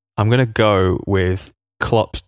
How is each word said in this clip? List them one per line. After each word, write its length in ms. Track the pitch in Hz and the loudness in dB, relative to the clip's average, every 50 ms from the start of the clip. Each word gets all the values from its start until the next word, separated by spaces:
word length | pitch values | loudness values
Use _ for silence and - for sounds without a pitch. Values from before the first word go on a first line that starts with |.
| _ _ - | _ _ -4
I'm 120 | - 104 110 | -2 0 2
gonna 160 | 123 131 131 | 2 2 0
go 540 | 113 110 - 110 107 101 95 92 92 87 - - | 0 0 0 2 2 4 2 2 0 0 -2 -2
with 460 | - 98 95 92 92 92 95 - - _ _ _ _ _ - | -2 -2 0 0 0 -2 -4 -8 -16 _ _ _ _ _ -8
Klopp's 420 | - - 120 110 - - - - - | -4 0 0 0 0 -2 -6 -12 -10